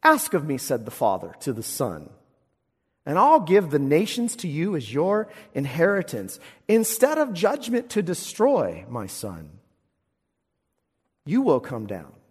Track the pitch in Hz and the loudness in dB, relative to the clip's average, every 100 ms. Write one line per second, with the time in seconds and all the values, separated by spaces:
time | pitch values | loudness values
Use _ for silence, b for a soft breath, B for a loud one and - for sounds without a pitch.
0 | 311 311 - 180 151 135 - 123 110 - | 6 4 2 -2 -2 -4 -2 -4 -4 0
1 | 113 95 87 - - 113 113 - 123 80 | 0 0 -6 -10 -6 -6 -6 -4 -4 -6
2 | 76 - _ _ _ _ _ _ _ _ | -14 -20 _ _ _ _ _ _ _ _
3 | - 160 262 311 160 190 175 147 139 147 | -4 2 4 4 6 4 4 0 4 2
4 | 208 - 233 - 180 147 180 180 113 123 | 2 -2 -4 -4 -6 -4 -2 -4 -4 -2
5 | 175 208 214 B B - 139 131 175 202 | 0 0 -2 B B -6 -6 2 2 2
6 | 175 117 95 - B B _ 220 226 - | -2 -8 -10 -14 B B _ 2 2 4
7 | 262 311 294 180 202 285 240 233 233 214 | 4 4 -2 2 0 0 -2 -4 -2 -4
8 | 175 180 - - 233 262 107 82 101 120 | -2 -4 -8 0 2 4 0 -4 -10 -10
9 | 95 - 107 85 76 90 _ _ _ _ | -10 -10 -10 -12 -16 -20 _ _ _ _
10 | _ _ _ _ _ _ _ _ _ _ | _ _ _ _ _ _ _ _ _ _
11 | _ _ - 214 262 131 - 120 104 95 | _ _ -4 0 2 0 0 -10 -8 -10
12 | 73 - _ | -12 -20 _